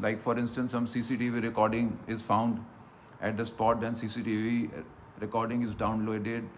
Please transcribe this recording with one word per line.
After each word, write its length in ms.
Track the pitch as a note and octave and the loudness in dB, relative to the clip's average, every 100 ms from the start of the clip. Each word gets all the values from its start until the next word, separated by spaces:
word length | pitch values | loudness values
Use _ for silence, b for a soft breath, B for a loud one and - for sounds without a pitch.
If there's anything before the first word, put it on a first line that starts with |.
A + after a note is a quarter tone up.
like 220 | G#2+ A2 | 0 0
for 160 | - A#2 | 0 0
instance, 340 | A#2+ B2+ B2 | 0 0 0
some 140 | A#2+ A#2+ | 0 0
C 160 | B2 | -2
C 140 | A#2 B2+ | -2 0
T 120 | B2 | 0
V 120 | A#2+ | 0
recording 580 | A#2 A2+ G#2+ A2+ A#2 G2+ - | 0 4 4 4 2 0 -4
is 140 | A2+ | -4
found 420 | - G#2 A#2 A2 - - B B B B | 2 4 4 0 -4 -16 B B B B
at 160 | G#2 G#2 | -2 -2
the 100 | A2+ | -2
spot, 340 | - A2 A2+ | 2 4 4
then 140 | A2 | 2
C 140 | A#2 G#2+ | -2 -4
C 140 | A#2+ | -4
T 140 | A#2 G#2+ | 0 0
V 340 | A2 A#2+ A#2 D2+ - - - - | 2 2 0 -6 -12 -16 -18 -8
recording 420 | G#2+ A2+ A2+ A#2+ | -4 0 0 0
is 120 | A#2 | -2
downloaded, 720 | G#2 G#2+ A2 G#2+ A2 G#2 A#2 A2+ | 0 0 0 0 -2 -2 -4 -6